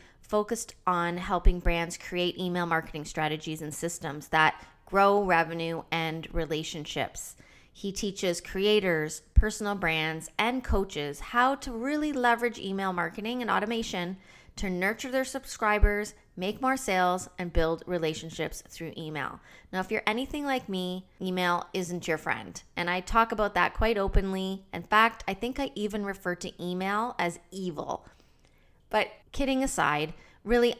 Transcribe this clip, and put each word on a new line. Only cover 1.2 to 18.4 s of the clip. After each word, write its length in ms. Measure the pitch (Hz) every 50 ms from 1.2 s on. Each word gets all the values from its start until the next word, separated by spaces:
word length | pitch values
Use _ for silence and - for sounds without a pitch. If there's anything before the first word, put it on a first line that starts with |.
| 180 196 196 175 175 180 175 180
brands 380 | - 180 170 170 170 165 175
create 420 | - - - 180 175 175 175 170 -
email 260 | 185 180 175 180 175
marketing 400 | 170 165 160 165 - - 156 147
strategies 560 | - - 165 156 151 156 156 - 165 156 156
and 120 | 160 151 147
systems 560 | - - 170 - - - 156 139 151 - -
that 340 | - 160 156 151 - - - - - _ -
grow 380 | - 185 196 196 202 202 202 208
revenue 600 | 185 175 165 165 156 165 170 165 165 165 160 - -
and 360 | - 165 165 160 160 165 160 - -
relationships. 1000 | 170 160 143 160 151 156 - - 160 147 - - 151 127 - - - - - - - - - - - - -
He 200 | _ - - 202
teaches 480 | 190 - - 202 190 - - 185 170 175
creators, 840 | - - - 190 196 208 214 214 190 185 170 156 151 156 - - - _ -
personal 420 | - - 214 208 - 214 202 202
brands, 540 | 190 180 165 160 160 156 160 160 160 165 - -
and 260 | - 208 233 254 262 254
coaches 560 | - - 196 196 196 - 151 147 147 143 -
how 360 | - - - 240 247 262 277
to 160 | 269 - 269
really 420 | 240 226 233 277 302 302 302 302 285
leverage 460 | 254 240 240 233 226 240 240 220 -
email 340 | - 196 190 196 196 190 185
marketing 480 | 175 170 165 170 - 202 226 247 247
and 80 | 240 208
automation 680 | 196 190 202 208 233 226 226 - - 185 175 175 190 185 - - - - - - -
to 140 | - 214 190
nurture 420 | 180 180 185 196 226 - - 262
their 140 | 247 262 262
subscribers, 880 | 254 - 269 - - - - 226 214 208 208 208 208 208 208 208 - - - _ _ -
make 240 | - 185 196 214 -
more 160 | 269 262 269
sales, 520 | 262 - - 190 185 180 180 180 180 - - - -
and 140 | 180 175 151
build 300 | 170 160 160 165 160 -
relationships 760 | - 180 170 160 156 156 - 160 165 - -